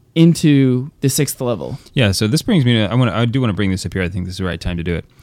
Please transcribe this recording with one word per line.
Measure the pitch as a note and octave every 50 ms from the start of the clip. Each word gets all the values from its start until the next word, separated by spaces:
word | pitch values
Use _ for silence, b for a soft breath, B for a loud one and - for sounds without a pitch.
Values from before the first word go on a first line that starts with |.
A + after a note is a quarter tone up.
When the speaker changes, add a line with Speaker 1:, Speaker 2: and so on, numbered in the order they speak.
| _ _ -
Speaker 1:
into | E3 E3 E3+ D#3+ - - D#3 C#3+ C#3 C3+ B2+ B2 B2 C3 D3+ - _
the | - C3+
sixth | - - C#3+ - - -
level. | C3 A#2+ A#2 E2+ C2+ B1 - - - - -
Speaker 2:
Yeah, | D3 B2 G2+ F#2+
so | - A2
this | G#2+ B2+ D#3+
brings | - - E3 E3 B2+
me | B2 A#2+
to, | A#2 - F2+
I | G#2+
wanna, | B2 B2+ A2+
I | E2 A2 A#2+
do | A#2+ A2+ C3+
wanna | B2+ A2+ F#2+
bring | G#2+ G2+ F#2+
this | F#2+ F#2 -
up | F2+ -
here. | F#2+
I | F#2
think | E2+ F#2 F#2 F#2
this | F#2 F#2
is |
the | F#2+ F#2
right | F2+ E2 E2
time | - F2+ F2
to | E2+ E2
do | F2 E2+
it. | D#2+ - _ _ _